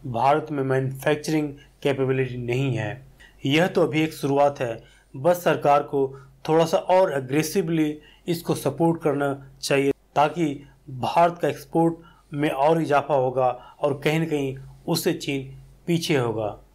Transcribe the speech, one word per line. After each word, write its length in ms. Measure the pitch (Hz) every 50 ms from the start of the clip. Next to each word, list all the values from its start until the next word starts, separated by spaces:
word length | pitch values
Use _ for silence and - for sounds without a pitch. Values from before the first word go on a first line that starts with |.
| -
भारत 420 | 135 120 113 120 139 147 156 156 156
में 120 | 156 143 135
मैन्युफैक्चरिंग 840 | 135 131 131 135 135 135 - - 151 151 147 - - 156 156 151 147 135 - - - _ _ -
कैपेबिलिटी 540 | 143 139 - 135 131 135 131 131 123 120
नहीं 380 | 123 120 120 120 127 139 135 131
है। 300 | - 107 104 101 - - - - _ - - _ - -
यह 220 | 135 139 156 175
तो 160 | 190 190 196 170
अभी 180 | 143 139 156
एक 120 | 156 156 156
शुरुआत 460 | - - 139 139 143 143 143 139 139
है, 380 | 135 117 113 110 - _ _ _ _ _ -
बस 280 | 135 131 170 175 175 175
सरकार 400 | 175 151 127 131 147 143 147 143
को 360 | 147 - 139 135 131 135 - - - - _ _
थोड़ा 180 | - 156 160 165
सा 120 | 160 196
और 360 | 190 - - 180 185 190 180 143
एग्रेसिवली 840 | 139 131 123 131 151 156 - - 202 180 160 165 160 156 151 151 151 - - - _ _
इसको 280 | - 170 170 - - 156
सपोर्ट 460 | - - 143 135 - 165 165 165 165
करना 500 | - 156 139 139 143 143 135 135 - - - -
चाहिए, 300 | - - 147 135 139 139 139 _ _ _ _
ताकि 480 | 139 147 156 156 170 170 147 139 139 - - _ _ _ -
भारत 500 | 131 127 120 110 - 170 170 175 170 170
का 60 | -
एक्सपोर्ट 480 | 147 120 - - - - 165 165 165 165 - - - _ _ _ _ 156
में 160 | 143 147 151
और 320 | 139 135 139 151 165 165
इजाफा 320 | 156 131 147 143 139 - 156
होगा 600 | 135 127 127 123 131 127 123 123 - - - - _
और 200 | - 147 135 135 -
कहीं 160 | 160 151 160
ना 60 | 165
कहीं 320 | 160 156 147 139 135 131 - - - - - -
उससे 260 | - 165 - - 185 160
चीन 440 | 165 - - 139 139 131 135 - - - - - _ _
पीछे 300 | - 170 165 165 - 160
होगा। 300 | 135 120 117 113 113 107 104 107 - - _